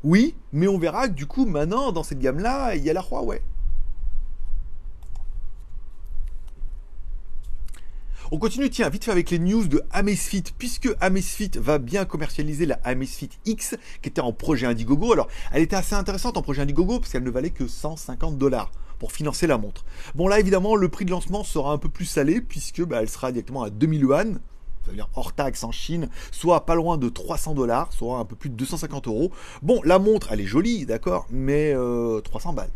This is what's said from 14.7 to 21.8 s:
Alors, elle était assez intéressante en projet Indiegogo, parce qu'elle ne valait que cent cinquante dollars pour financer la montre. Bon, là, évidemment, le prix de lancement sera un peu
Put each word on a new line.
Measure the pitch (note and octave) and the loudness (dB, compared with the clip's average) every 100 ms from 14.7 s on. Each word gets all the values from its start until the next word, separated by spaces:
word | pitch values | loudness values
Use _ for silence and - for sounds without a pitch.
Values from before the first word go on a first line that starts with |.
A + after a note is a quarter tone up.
| A#2 A#2 C#3+ A3+ | 0 4 4 6
Alors, | F#3 G#2+ - - | 4 2 -4 0
elle | D3 | 2
était | D#3+ | 4
assez | F#3+ - | 2 2
intéressante | G#3 F#3+ F#3 B3 G#3+ | 2 0 0 0 -2
en | |
projet | D3 C#3 | -2 0
Indiegogo, | C#3+ C#3+ F#3+ A#3+ | 2 2 2 0
parce | - | -2
qu'elle | B2+ | -2
ne | B2+ | -2
valait | B2 D3+ | -2 -2
que | - B2 | -2 -4
cent | - D3+ D#3 | -2 -6 -6
cinquante | - D3+ E3 C#3+ | -8 -2 -2 2
dollars | C3+ B2+ G2 - - - | 2 2 -2 -6 -8 -6
pour | - | -6
financer | - D3 - E3+ | -4 -4 0 2
la | B2 | 2
montre. | F#2+ - - - - | 0 -4 -8 -8 -6
Bon, | C3+ F#3 | 0 4
là, | G#3 | 4
évidemment, | F#3+ F#3+ G3 A3 | 6 4 4 4
le | F3+ | 2
prix | - F#3 | 0 -2
de | |
lancement | F3+ - G3+ | -2 -2 -2
sera | - D#3+ C#3 | -2 -2 0
un | |
peu | D3 | 0